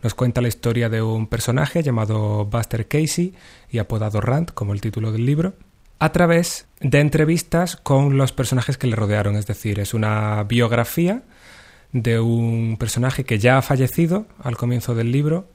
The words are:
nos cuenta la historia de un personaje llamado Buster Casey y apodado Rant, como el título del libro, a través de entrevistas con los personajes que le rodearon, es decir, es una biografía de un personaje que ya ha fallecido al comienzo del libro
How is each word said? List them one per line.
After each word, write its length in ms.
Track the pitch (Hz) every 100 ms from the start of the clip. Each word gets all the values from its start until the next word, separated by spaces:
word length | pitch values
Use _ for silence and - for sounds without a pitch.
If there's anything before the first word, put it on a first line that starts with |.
nos 120 | 117
cuenta 260 | - 123 120
la 80 | 123
historia 400 | - 120 117 117
de 140 | 113
un 260 | 113 110 110
personaje 560 | 117 - 120 147 175
llamado 600 | 147 117 107 110 107 104 104
Buster 420 | 117 117 110 110
Casey 460 | 147 156 - 180 - - - -
y 100 | 117
apodado 420 | 104 110 107 104
Rant, 300 | 104 139 170
como 200 | - 104
el 80 | 101
título 320 | 110 107 110
del 140 | 110 123
libro, 280 | 147 180 - - _ _ _
a 140 | 156
través 520 | 170 170 170 170 - - _
de 220 | 135 143
entrevistas 760 | 147 151 156 165 - 165 175 -
con 400 | - 135 143 135
los 160 | 135
personajes 460 | - 123 127 120 135
que 100 | 127
le 80 | 110
rodearon, 400 | 104 104 101 104
es 120 | 101
decir, 340 | 104 107 101
es 120 | 101
una 480 | 113 107 107 107 104 104
biografía 800 | 120 117 117 120 - 170 226 - - - - - - _
de 300 | 131 117 113
un 560 | 117 117 117 117 113 110
personaje 460 | 113 - 123 131 131
que 120 | 110
ya 200 | 117 131
ha 40 |
fallecido 680 | - 131 131 - 170 185 220 -
al 140 | 127 113
comienzo 400 | 120 123 - 117
del 160 | 117
libro 380 | 131 147 165 196